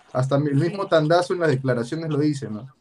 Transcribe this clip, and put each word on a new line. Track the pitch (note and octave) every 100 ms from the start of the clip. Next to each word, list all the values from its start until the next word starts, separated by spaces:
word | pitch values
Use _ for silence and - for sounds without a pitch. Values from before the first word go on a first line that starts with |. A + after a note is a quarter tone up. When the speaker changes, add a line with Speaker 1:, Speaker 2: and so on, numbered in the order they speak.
| _
Speaker 1:
Hasta | - C3+ C#3+
mi-, | D3
el | C#3
mismo | E3+ G3+
Speaker 2:
Sí. | F#3+
Speaker 1:
Tandazo | E3 D3+ F3 F3
en | F#3
las | E3
declaraciones | C3+ C3+ A#2+ A#2 D#3+ E3
lo | C#3+
dice, | D3+ C#3 G#2+
¿no? | G#2+ C3 _